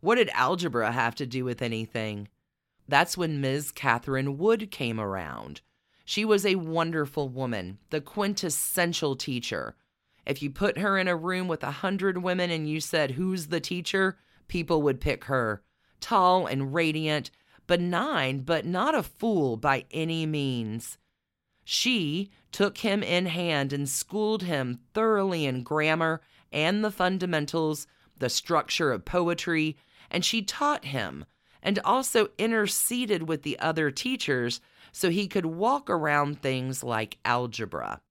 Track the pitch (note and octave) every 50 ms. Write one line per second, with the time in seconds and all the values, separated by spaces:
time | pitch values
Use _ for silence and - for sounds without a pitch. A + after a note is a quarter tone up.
0 | - F3 A3+ B3 A3 - - - B2+ C3+ - F#3+ F3 E3 - A#2+ A2 G#2+ A#2 B2+
1 | A#2 A#2 A#2 - C#3+ B2+ B2+ C3 B2+ B2 A#2+ - C3 A#2 A#2 A2 A2+ A2 _ A#2
2 | A2 G#2+ G#2+ G2+ G#2 - _ _ _ _ _ _ _ _ _ _ _ - C#3+ C#3
3 | E3+ F3+ - F3+ F3 D#3+ D#3 C#3+ C3+ C3 C3+ D3 D3 - - - - C#3 A#2 A#2+
4 | - - C3+ C3 C3+ C#3 C#3 C#3 F3 G#3+ A3+ G#3+ A3 G3+ - - C3+ A#2 A2+ A2
5 | G#2+ G2 F#2+ F#2+ E2+ D2 B1+ A1 G#1+ B1+ D2 - _ _ _ _ _ _ _ _
6 | _ - - - A2+ A3 G#3 G3+ G3 G#3 F#3+ F#3+ E3+ D#3+ D#3+ E3 E3 E3 E3 D#3
7 | D3 C#3 - D#3 C#3+ C3+ B2 B2+ C3 B2 A#2 G2+ F2+ F2+ G2 - _ _ - D#3
8 | D3+ - - G#3 G3+ G3 G#3 G3 - E3+ C#3+ - - - - F#3 F3 E3+ E3+ -
9 | - D3 C3+ C3+ - - C3 B2 A#2 - - D#2+ B1+ A1+ - _ _ _ _ _
10 | _ _ _ _ _ - C#3+ C3+ C#3+ C#3+ C#3 - G3 G#3 - C#3+ F#3+ G#3 G3 F#3+
11 | F#3 F#3 F3 E3 D#3+ F3+ F#3 F#3 F#3 F3+ E3 D3+ - - C#3+ - - F#3 G3 F#3+
12 | F#3 G3 F3+ F3+ F3+ F#3 F3+ F3+ F3+ F3 E3+ D#3+ D#3 D3+ D3+ D#3 D3+ - - D#3+
13 | D3+ C3+ C3 C3 F#3 F#3 F#3 F#3 D#3 D3 E3+ E3 - - F3+ F3+ E3 - - F#3+
14 | F#3+ F#3 F#3 _ _ _ _ _ _ _ - F3 D#3+ C#3 E3+ D#3 D3 D3 C#3 C3+
15 | - D3 B2+ - - - C#3 C3 A#2+ A2 G#2 F#2+ _ _ _ _ _ _ _ _
16 | - - A#3 G3+ F#3 F3+ F#3 F#3 F3 - - C3+ C#3 C3+ C3+ E3+ E3 D#3+ D3+ D#3
17 | D#3+ D#3 D3+ D3 - - _ _ _ _ _ - _ - F3+ F3 F3 F3 F3 F3
18 | A#3 D4+ D4 F3 C#3 C3 C3+ C#3 C3 C3+ E3+ D#3 - E3 F3+ F3+ G#3+ D4 D#4+ C4
19 | - - - - - A#3 A3 F3 D3 C3 A#2 G#2+ A#2 C#3+ C#3 B2+ - _ - D3+
20 | D#3+ D#3+ E3 E3 D#3+ D#3 D#3 D3+ C#3 C3+ B2+ A#2+ A2+ G#2+ G#2+ A2+ - - - _
21 | _ _ _ _ _ _ _ _ _ _ _ _ _ - - - - B3 B3+ A3+
22 | E3+ D3 D3 F3 G3+ G3 _ _ _ _ - - G3+ G3+ G3+ - - A3 G3 G#3+
23 | - - F3 F3+ F3+ F#3 D#3+ F3 F3 E3+ D#3 C#3+ C#3 C#3 C#3+ C#3+ C#3+ C3+ - -
24 | - _ F3+ G#3+ G#3+ G#3+ A3 G#3+ F#3 F3+ E3 C#3 C3 B2 B2 A#2+ _ _ _ G#3+
25 | A3 A3+ A3 G3+ G3 G3 F3+ E3 D3+ C#3 B2+ B2+ A#2+ - D3 D#3 D3+ D#3 D#3 E3
26 | E3 D#3+ D#3+ D#3+ _ _ _ - _ _ - D3 D#3 D#3+ G3 G#3 G#3+ G#3+ G3+ -
27 | F#3 F3+ F#3+ F#3+ F#3 F#3 E3+ D#3 D3 C#3+ - E3+ D#3+ D#3 D#3 D3 - _ _ _
28 | _ _ _ - C3+ B2 - - - - E3+ D#3 - - - - E3+ C#3+ B2 -
29 | - - - F3+ F3 E3+ E3+ E3+ - F3 E3+ D#3+ D#3 D#3 D3 _ _ _ _ -
30 | - - - F3+ F3+ - - A3+ G3 - - - C#4+ D4 D4 - - C#3 C#3 C3
31 | G#2 F2 C2 C#2+ - _ _ _ _ _ _ _ - - G3+ G3 - - G#3+ C4
32 | C4+ - - A#3 G#3+ G3+ _ - A3 A3+ A3+ A3 G#3 F#3+ - - - - A#3+ B3
33 | B3 G#3 G#3 E3+ D#3+ D#3+ D#3+ D3+ - D3+ D3 - - D#3+ D#3+ D#3+ D#3 D3 C#3 -
34 | - B3 C4 A#3+ - - C#3 B2+ A#2+ A#2+ A#2+ - _ _ _ _ - - _ -
35 | - F#3 E3+ G3 G#3 F#3+ - G3+ F3 D#3+ D#3+ E3+ G3+ A#3 C4+ C#4+ C#4 - F#3+ E3
36 | D#3 D#3 D3 D3 D3 C#3+ D3 C3+ - C#3 C3 B2+ B2+ C3 C3 C3 - B2 A#2 A2
37 | A2 G#2 - _ _ - A#2+ B2 B2 B2 G#2+ - A2 F2+ D#2+ D2 A#1 G1+ G#1+ C2
38 | _ _